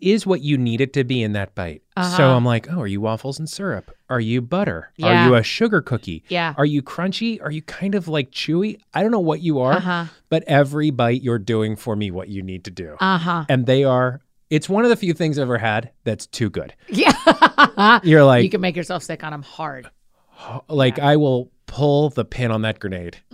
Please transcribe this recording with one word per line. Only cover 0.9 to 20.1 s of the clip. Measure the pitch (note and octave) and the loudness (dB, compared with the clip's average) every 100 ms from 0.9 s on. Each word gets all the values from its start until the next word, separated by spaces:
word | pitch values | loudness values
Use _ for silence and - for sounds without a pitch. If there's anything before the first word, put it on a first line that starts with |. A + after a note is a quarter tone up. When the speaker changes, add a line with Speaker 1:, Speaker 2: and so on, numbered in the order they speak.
Speaker 1:
to | C#3+ | 0
be | B2 B2+ | 0 -2
in | G#2+ | -2
that | G#2 F#2+ | -4 -6
bite. | - E2+ D2+ _ F#3+ | -8 -10 -10 _ -4
Speaker 2:
Uh-huh. | F3+ F3+ | -2 2
Speaker 1:
So | C3+ | 4
I'm | B2+ | 4
like, | A#2+ A#2 C#3+ | 2 0 -2
"Oh, | F3 | -6
are | G#2 | -4
you | G2+ | -4
waffles | A2 A2 C3+ C3+ | -4 -4 -8 -10
and | D#3 | -10
syrup? | - G3 A2+ - - - | -8 -8 -8 -12 -20 -6
Are | B2+ | -4
you | A2+ B2 | -2 -2
butter? | A#2+ F3+ F3+ E2 - - | -2 -2 -2 -6 -12 -2
Speaker 2:
Yeah. | - F3 | 2 4
Speaker 1:
Are | E3+ | 6
you | A#2+ | 4
a | |
sugar | - - A3+ F#3 | 2 -2 0 0
cookie? | - A#2 - D#2+ - | -2 -6 -6 -12 -6
Speaker 2:
Yeah. | F3 E3 C#3 | -4 -4 0
Speaker 1:
Are | D3 | 0
you | D3 | 0
crunchy? | C3+ - F#3+ - A3+ A3 | -4 -6 -6 -4 -6 -6
Are | D3 | -8
you | D#3 | -10
kind | - - G3 | -10 -8 -4
of, | G3+ E3 | -2 -2
like, | D3+ C3 | -4 -4
chewy? | - - E3+ G#3+ - _ | -6 -2 -2 -2 -6 _
I | D#3 | -2
don't | G#3+ | 0
know | A3 | 2
what | E3 D#3 | 0 0
you | E3+ C#3 | -2 0
are, | B2+ | 2
Speaker 2:
Uh-huh. | F3 F3+ F3 E3 - _ | 0 0 -4 -6 -14 _
Speaker 1:
but | D#3+ - | -2 2
every | C#3+ C#3 D3 D3+ | 2 2 0 -2
bite | B2+ A#2 B2+ | 0 0 0
you're | B2+ A#2 | -2 -2
doing | F#2+ A2 G#2+ G#2+ | 0 0 0 -4
for | A#2+ G#2 | -4 -4
me | G2+ | -4
what | F2 F#2 | -6 -10
you | G2 | -10
need | F#2 F#2 | -10 -10
to | G2 | -12
do." | F#2 E2 D2 | -14 -14 -4
Speaker 2:
Uh-huh. | F#3+ F3+ E3+ E3+ D3 | -2 0 -2 -4 -2
Speaker 1:
And | C3 B2 | 0 2
they | C3 | 2
are, | C3+ B2+ B2+ B2+ - _ _ | 2 2 0 -4 -14 _ _
it's | D#3 - | -4 0
one | G3+ | 0
of | A#3+ | 2
the | A3+ | 2
few | F3+ | -2
things | D#3+ D#3 C#3+ | -2 -2 -2
I've | |
ever | B2 A#2 | -2 -2
had | A2+ G#2+ A#2 _ | -2 -2 -6 _
that's | A#2 G#2+ - | -6 -6 -8
too | - G#2+ | -4 -4
good. | E2+ C2+ - - | -4 -10 -16 -8
Speaker 2:
Yeah. | G#3+ - - E4 - D#4 - D4 - G#3 A#3 | 0 2 4 2 4 4 6 2 4 4 6
<laughs> | |
Speaker 1:
You're | F3 D3+ | 6 8
like | C#3 B2 | 8 6
Speaker 2:
You | - | 4
can | G3 | 0
make | F#3 F3 | -2 -4
yourself | E3 F3+ | -6 -8
sick | - D#3+ | -8 -12
on | D#3 | -12
'em | D3 | -14
hard. | C#3 - D3+ C3 A#2+ _ _ | -16 -10 -10 -10 -18 _ _